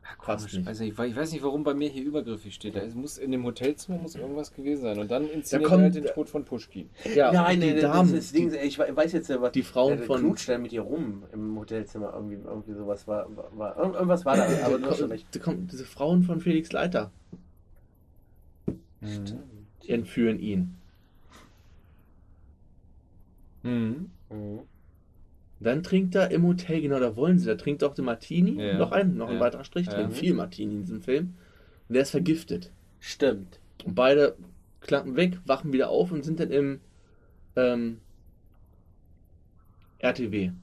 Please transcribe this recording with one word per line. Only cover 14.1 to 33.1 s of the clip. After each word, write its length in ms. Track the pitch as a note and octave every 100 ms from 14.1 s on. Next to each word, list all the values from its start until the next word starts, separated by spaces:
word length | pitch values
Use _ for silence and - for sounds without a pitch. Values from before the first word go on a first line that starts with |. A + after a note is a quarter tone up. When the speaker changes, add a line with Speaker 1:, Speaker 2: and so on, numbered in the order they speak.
| F3 C#3
Speaker 3:
war 120 | C3+
da, 100 | F3
Speaker 2:
<laughs> 180 | E3 -
Speaker 3:
aber 120 | -
du 60 | C3+
hast 60 |
Speaker 2:
Da 40 | -
Speaker 3:
schon 40 |
Speaker 2:
kommt, 120 | C#3+
Speaker 3:
recht. 160 | A2 -
Speaker 2:
da 80 | -
kommen 280 | E3+ F3+ -
diese 140 | C3 C3
Frauen 380 | - C#3+ F3+
von 160 | F3+ E3+
Felix 300 | F3+ D#3+ D#3+
Leiter. 400 | - F3+ F3 G#2 - _ - - - _ - - _ _ - _ - - - -
Speaker 1:
Mhm. 400 | - - - G#2
Speaker 3:
Stimmt. 360 | G#2 G2+ A2+ - - - - -
Speaker 2:
Entführen 520 | A#2+ - - A2+ G#2
ihn. 360 | G#2 F#2+ F2+ - - - _ - - - - _ - - - - _ _ - - - - - - - - _ - - - - -
Speaker 1:
Mhm. 460 | B2 A#2+ A2 C3+ F#3 - -
Speaker 3:
Mhm. 300 | G#2+ G#2 G#2 - - - - _ - - - - -
Speaker 2:
Dann 220 | A2 C#3
trinkt 320 | F3+ F#3+ F#3 F#3+
er 140 | F#3
im 140 | - F3
Hotel, 360 | F3 - D#3+
genau, 180 | D3 C3+
da 160 | B2 G#2+
wollen 240 | D#3 F#3
sie, 80 | -
da 80 | G#2+
trinkt 260 | - C#3+
er 80 | C#3+
auch 60 | C#3
den 100 | B2+
Martini, 560 | A#2 - E3 G3 D4
Speaker 1:
Ja. 140 | G#3 F#3
Speaker 2:
noch 140 | F3
einen, 260 | F#3+ F#3+ A2+
noch 100 | A2+
ein 60 | A#2
Speaker 1:
Ja. 40 |
Speaker 2:
weiterer 240 | B2 B2+
Strich 240 | C3+ F3 F3+
Speaker 1:
Ja. 60 |
Speaker 2:
drin, 180 | G3+ G#2+
viel 220 | A#2+ F3+
Martini 420 | B2+ F2 - G#2 G#2
in 60 |
diesem 200 | F2+ A2
Film. 320 | - C#3 F3+ - - - - - -
Und 40 |
der 100 | A#2+
ist 80 | C#3
vergiftet. 600 | C#3+ F3 D#3+ - - - - - -
Speaker 3:
Stimmt. 600 | -